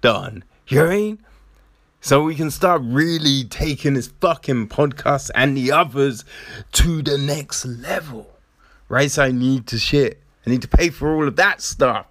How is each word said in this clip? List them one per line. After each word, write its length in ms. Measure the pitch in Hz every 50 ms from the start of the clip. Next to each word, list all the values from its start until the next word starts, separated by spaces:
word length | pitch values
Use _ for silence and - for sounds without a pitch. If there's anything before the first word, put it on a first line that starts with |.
done. 420 | - 123 110 95 - - 107 95 - _ _ _ _
You 120 | - 131 139
know 80 | 156
what 60 | 165 185
I 40 |
mean? 220 | 208 214 214 214 214 _ _ - - - _ _ _ _ _ _ _ _ _ _ _
So 240 | - - 139 143 151
we 100 | 156 165
can 160 | 143 160 156
start 320 | 139 - - 185 180 160 127
really 600 | 113 120 139 156 170 170 160 156 147 139 135 127
taking 500 | 104 - - 143 156 147 - - 147 139
this 140 | 131 110 - - -
fucking 480 | - 175 165 - - - 135 120 110 104
podcast 640 | - - 147 143 123 - - - 143 139 - - -
and 200 | 117 127 143 135
the 140 | 139 127 131
others 540 | 143 156 175 147 117 143 139 139 123 110 - - - - - - - - - - -
to 280 | - - 170 165 156 143
the 140 | 147 143
next 480 | 139 139 143 143 156 143 - - - -
level. 640 | 131 120 117 120 - 190 - 160 151 123 110 107 - - _ _ _ _ _ _ _ _ _ _ _
Right? 200 | - 127 143 143
So 140 | - 151 143
I 80 | 131
need 380 | 127 123 123 131 135 131 113 -
to 100 | - 113
shit. 420 | - - - 143 139 113 - _ _ _ _ _ _
I 60 | 120
need 120 | 123 127 -
to 60 | -
pay 200 | - - 170 170
for 260 | 147 - 139 151 156
all 140 | 156 151 143
of 80 | 110
that 260 | - 185 202 175 - -
stuff. 440 | - - - 139 127 117 107 95 _